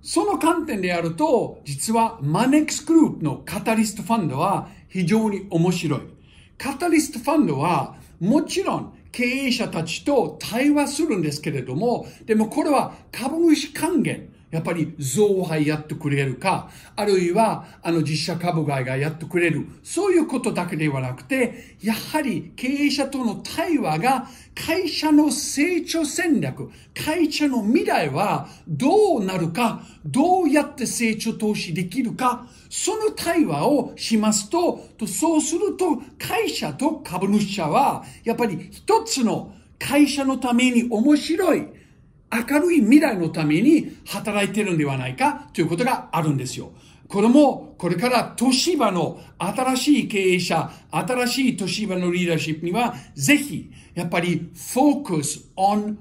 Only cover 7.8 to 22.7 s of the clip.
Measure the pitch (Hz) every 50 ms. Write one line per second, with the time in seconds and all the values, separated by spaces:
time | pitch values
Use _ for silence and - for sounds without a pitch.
7.8 | 127 - - - - - - - 165 190 254 311 311 - - 349 381 330 220 156
8.8 | - - - - - - - - 247 247 254 269 277 254 233 - 220 170 - -
9.8 | 160 - - - - - 285 262 196 151 - - - - - 233 277 294 294 294
10.8 | 285 254 - - 320 311 240 190 160 151 139 - - 160 135 135 123 127 127 147
11.8 | 208 247 233 175 - - - - - - 220 220 214 214 - - 330 349 294 254
12.8 | 202 - - - - - - - 220 269 302 330 339 339 302 - - - - -
13.8 | - 320 370 294 190 156 120 - - - - _ - _ - 160 - - 165 175
14.8 | 156 - - - 143 131 - - 214 208 196 185 180 160 160 156 151 147 151 151
15.8 | 151 - 156 - - 147 139 139 139 135 127 - - 190 - - - - - -
16.8 | - - - - 208 208 196 190 180 175 175 202 226 214 175 147 - - - -
17.8 | - 175 170 165 151 135 156 156 - - 202 175 170 175 170 165 151 139 143 135
18.8 | 127 127 131 135 143 156 160 - - - - 175 170 165 165 143 - - - -
19.8 | - - - 330 381 403 359 349 302 - - 269 - 220 175 180 180 175 - 151
20.8 | 156 151 139 135 131 127 127 - - - 262 269 247 - - - - - - -
21.8 | - 208 220 - - - - 311 302 269 196 147 - - - - - 254